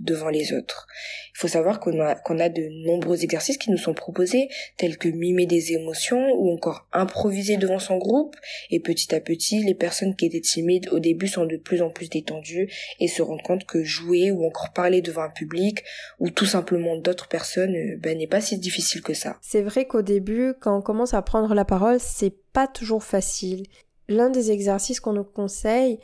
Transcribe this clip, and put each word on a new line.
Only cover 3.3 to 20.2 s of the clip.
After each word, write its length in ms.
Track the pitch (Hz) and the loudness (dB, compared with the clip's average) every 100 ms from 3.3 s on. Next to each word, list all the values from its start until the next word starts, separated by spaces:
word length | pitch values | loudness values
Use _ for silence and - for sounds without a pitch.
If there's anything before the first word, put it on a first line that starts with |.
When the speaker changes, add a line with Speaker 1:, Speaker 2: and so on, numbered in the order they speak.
| 160 - 269 | -2 -2 -2
Speaker 1:
qui 140 | 220 | 0
nous 80 | 180 | 0
sont 160 | - | 0
proposés, 540 | 160 - 180 180 254 277 - - - | -4 -4 0 2 2 2 -4 -12 -2
tels 200 | 170 156 | -2 0
que 100 | 170 | -2
mimer 380 | 165 175 180 175 | 0 2 2 4
des 260 | 170 160 | 4 2
émotions 600 | 165 160 160 - 247 269 | -2 -2 -6 0 2 4
ou 200 | 254 185 | 4 2
encore 360 | 170 165 - - | 2 -2 -6 -4
improviser 640 | 180 190 - 208 196 202 202 | 0 0 0 -2 0 0 2
devant 220 | 190 190 | 2 0
son 200 | 190 185 | 0 0
groupe. 360 | 202 262 302 - - - - | 2 2 2 -6 -14 -14 -4
Et 100 | 170 | -2
petit 340 | - 165 - | 0 -2 0
à 60 | 156 | -2
petit, 420 | 160 165 - 214 | -2 -2 0 2
les 140 | 202 185 | 2 0
personnes 400 | 170 - 190 190 | -2 0 -2 0
qui 100 | 170 | 0
étaient 140 | 165 | 0
timides 480 | - 165 170 180 185 | -2 0 2 2 2
au 80 | 165 | 0
début 300 | 165 165 196 | 2 0 -2
sont 180 | 180 165 | -2 -2
de 100 | 160 | -4
plus 260 | - 175 | -2 0
en 80 | 165 | 0
plus 200 | - 165 | -4 -6
détendues 580 | 156 - 156 156 170 196 - - - | -6 -6 -10 -6 -4 -4 -6 -14 -2
et 80 | 175 | -2
se 160 | - | 0
rendent 200 | 160 160 | -2 -4
compte 220 | - 180 | -2 -2
que 200 | - 170 | 0 -2
jouer 480 | 156 160 170 175 190 | -2 -4 2 4 4
ou 120 | 185 | 2
encore 280 | 160 - 160 | 0 -2 -6
parler 280 | - 180 185 | 0 4 4
devant 200 | 170 160 | 2 -4
un 80 | 156 | -6
public 540 | - 156 165 202 208 - - - - | -6 -6 0 0 -2 -8 -14 -18 -6
ou 120 | 175 | -4
tout 160 | - 196 | 0 2
simplement 500 | 190 170 175 170 165 | 2 2 0 0 0
d'autres 320 | 180 180 - | 0 -2 -4
personnes, 480 | 165 - 180 190 170 | -6 -2 -2 0 0
euh, 200 | 156 - | -4 -4
ben, 220 | 160 160 | -4 -4
n'est 80 | 156 | 0
pas 140 | 196 | 0
si 180 | 214 190 | 0 -4
difficile 440 | 180 175 - 170 | -4 -2 -2 -4
que 120 | - | -4
ça. 240 | 151 - - | -4 -6 -10
Speaker 2:
C'est 220 | - 214 | -2 0
vrai 220 | 202 262 | 2 0
qu'au 180 | 262 220 | 0 0
début, 500 | 196 202 | 2 0